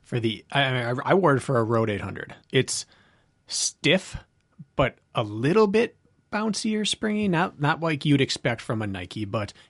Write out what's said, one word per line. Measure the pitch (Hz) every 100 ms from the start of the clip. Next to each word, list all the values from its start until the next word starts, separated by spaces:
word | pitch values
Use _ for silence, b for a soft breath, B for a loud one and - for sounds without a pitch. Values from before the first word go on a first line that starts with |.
for | _ 123
the, | 113 107 -
I, | 139
I, | 135 127 117 127
I | 127
wore | 180 170 131
it |
for | - 123
a |
Road | 110 113 110
eight | 98
hundred. | 98 - - - _
It's | 131 127 - - b b b b _ -
stiff, | - - - 139 185 - - - _ _ - -
but | - 131 - _
a | -
little | 107 107 135 214 214
bit | 214 233 - _ _ _
bouncy | 208 220 196 220 214
or |
springy. | 208 - 214 208 208
Not, | 165 185 -
not | 147 160
like | 165 147
you'd | 151 139
expect | 131 - 135 113
from | - 113
a | 104
Nike, | 95 90 110
but | 101 110 104 - b